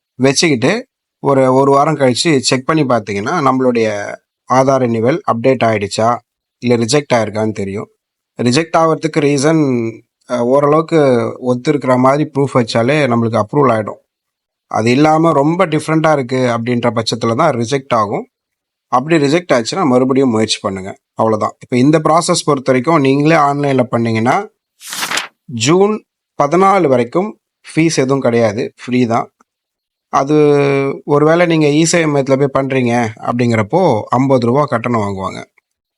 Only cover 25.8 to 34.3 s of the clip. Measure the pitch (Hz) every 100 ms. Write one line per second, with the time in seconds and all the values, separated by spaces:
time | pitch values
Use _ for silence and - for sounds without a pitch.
25.8 | 202 214 - _ _ - 143 170 196 196
26.8 | 156 123 120 160 208 - _ _ - -
27.8 | 165 160 131 139 127 117 113 104 151 -
28.8 | - 123 123 120 - _ _ _ _ _
29.8 | _ _ _ 143 139 151 147 143 143 139
30.8 | 139 - - 147 151 165 175 160 147 147
31.8 | 160 175 156 143 131 135 139 139 135 135
32.8 | 120 120 113 110 - 120 120 113 101 170
33.8 | 180 110 - 123 135